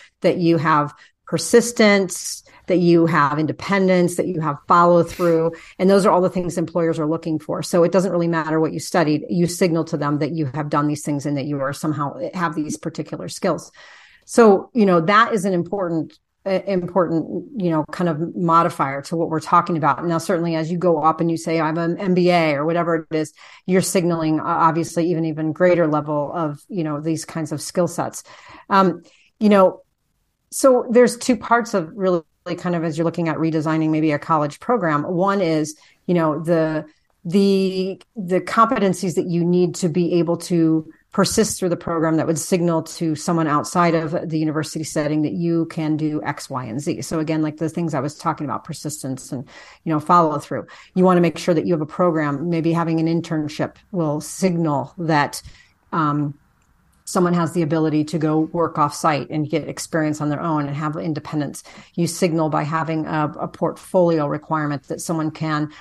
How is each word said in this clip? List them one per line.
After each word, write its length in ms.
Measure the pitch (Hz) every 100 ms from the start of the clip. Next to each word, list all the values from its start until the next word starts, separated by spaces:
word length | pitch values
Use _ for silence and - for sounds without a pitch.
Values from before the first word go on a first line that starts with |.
| - _
that 160 | - -
you 220 | 165 165
have 340 | 160 151 143 - - _ -
persistence, 1160 | 165 - 240 226 - 214 202 185 - - - - - -
that 100 | 175
you 280 | 175 170 165
have 320 | 156 143 147
independence, 800 | 151 - - 196 190 180 175 175
that 100 | -
you 140 | 180
have 160 | 156 143 -
follow 380 | 175 175 175
through. 480 | 165 - 175 165 165 165 - -
And 100 | 185
those 160 | 196
are 60 | 202
all 100 | 175
the 100 | 180
things 280 | 180 175 185
employers 400 | 165 175 165 156
are 80 | 151
looking 320 | 160 165 156
for. 240 | - -
So 220 | 147 180
it 80 | 170
doesn't 180 | 190 185
really 160 | 175 170
matter 320 | 165 156 160
what 140 | 160
you 80 | 165
studied. 440 | - 185 151 151 -
You 180 | 180 175
signal 380 | 175 185 165
to 120 | 156 151
them 220 | 147 147
that 140 | 151
you 140 | 170 143
have 220 | 151 147
done 200 | 147 147
these 160 | 147
things 220 | - 143 143
and 100 | 143
that 80 |
you 160 | 147 143
are 120 | 135
somehow 460 | 139 165 147 143 131 135
have 220 | 180 170 156
these 200 | 151 -
particular 520 | 165 - 151 180 165
skills. 420 | - 151 156 - - - - - _
So, 460 | _ - 226 190 -
you 120 | 247
know, 160 | 196 175
that 300 | 160 208 233
is 120 | 220
an 80 | 190
important, 640 | 180 170 202 180 165 151 - _ _
uh, 160 | 196 185 185
important, 800 | 185 175 196 165 165 - 196 - 254
you 140 | 180
know, 140 | 160 147
kind 160 | - 175
of 260 | 151 165
modifier 640 | - 170 165 170 - 143 139
to 140 | - 165
what 140 | 165
we're 80 | 156
talking 380 | - 180 170 165
about. 280 | 147 131
Now, 140 | 170 165
certainly 380 | 160 175 170 160
as 140 | 156
you 80 | 175
go 220 | 180 160
up 200 | 156 160
and 100 | 170
you 60 | 165
say, 240 | 175 165
"I'm 180 | 156 160
an 180 | 170 170
M 160 | 196
B 160 | 180 175
A" 240 | 170 160
or 120 | 139 156
whatever 400 | 170 170 165 160
it 80 | 156
is, 160 | 156 - - - -
you're 140 | 185
signaling, 600 | 180 196 170 165 156 156
uh, 40 |
obviously 640 | 151 160 160 160 160 - 165
even, 140 | 165
even 280 | 165 156 156
greater 340 | 147 180 175 156
level 460 | 151 147 151 143
of, 260 | 175 156 147 _
you 140 | 202
know, 180 | 156 147
these 240 | 156 156
kinds 280 | - 165 151
of 100 | 147
skill 240 | - - 170
sets. 380 | - 127 - - - - - -
Um, 320 | 196 190 - - _ _ _
you 100 | 214
know, 340 | 202 185 - _ _ _ _ _ _ _
so 340 | - 277 247 -
there's 260 | 233 247 233
two 200 | - 247
parts 380 | - 233 220
of 180 | 202 160
really 280 | - 185 175 - _ - 170
kind 180 | 180 175
of, 80 |
as 120 | 165 151
you're 80 |
looking 240 | 165 160 165
at 80 | 151
redesigning 520 | 160 160 156 160 156
maybe 220 | 156 156
a 80 | 147
college 400 | - 160 147 -
program. 420 | - 247 175 147
One 380 | 147 175 196 202
is, 340 | 170 156 156 - _ _ -
you 80 |
know, 260 | 175 160 147
the, 440 | 165 165 156 156 151 _ _ _
the, 760 | 175 196 196 196 190 185 185 185 _
the 260 | 233 175 180
competencies 760 | 175 - 220 247 190 175 190 156
that 100 | 170
you 180 | 170
need 300 | 170 180 180
to 140 | - 180
be 260 | 165 170 170
able 160 | 165 170
to 500 | - 170 160 160 160 - _
persist 480 | - 190 - 214 -
through 120 | 185
the 60 | 175
program 420 | - 165 160 160
that 80 | 139
would 100 | 160
signal 460 | - 185 170 160
to 320 | 160 - 165 151
someone 320 | - 165 156
outside 480 | 147 - 185 175 165
of 340 | 156 165 -
the 80 | 156
university 460 | 156 151 147 160
setting 380 | 151 160 147 151
that 100 | 151
you 340 | 185 170 165 165
can 300 | 165 156 151
do 260 | 151 151
X, 260 | - 143 -
Y, 160 | 131
and 160 | 127 117
Z. 220 | 147 135
So 160 | - 165
again, 240 | 156 156
like 140 | 156 151
the 120 | 160
things 260 | 165 165
I 60 | 143
was 160 | 139 -
talking 280 | - -
about, 180 | 147 107
persistence 720 | - 147 151 - 135 127 -
and, 120 | 131 117 - - -
you 100 | 170
know, 60 | 156
follow 400 | 151 175 160 143
through. 280 | - 131 - - -
You 80 | 185
wanna 180 | 185 175
make 180 | 170 -
sure 140 | -
that 120 | 160 185
you 80 |
have 80 | 165
a 40 | 151
program, 600 | - 180 160 147 139 170
maybe 240 | 165 160
having 280 | 170 165 160
an 60 | 160
internship 680 | 165 165 160 151 - 135 - _
will 300 | 185 156 147
signal 720 | - - 190 170 160 139 123 -
that, 440 | 160 151 139 - - - _ _ _
um, 440 | 175 151 147 147 143 _ _ _ _ _ _ -
someone 260 | 196 175
has 180 | 175 165
the 100 | 175
ability 400 | 156 160 156 151
to 160 | 151 170
go 220 | 156 156
work 380 | 156 170 160 -
off 140 | 147
site 380 | - 165 143 139
and 180 | 156 147
get 200 | 165 143
experience 520 | 139 - 165 151 151
on 80 | 147
their 120 | 143
own 260 | 165 151 143
and 80 |
have 220 | 143 151 151
independence. 640 | 165 147 - 156 143 - - - -
You 140 | - 165
signal 400 | - 180 165 156
by 160 | 156
having 420 | 151 160 151 160 156
a, 260 | 160 151 -
a 80 | 165
portfolio 800 | - 165 170 - 190 170 165 143
requirement 640 | 151 - 156 147 143 -
that 120 | 165
someone 300 | - 165 156
can 400 | 156 156 151 151 -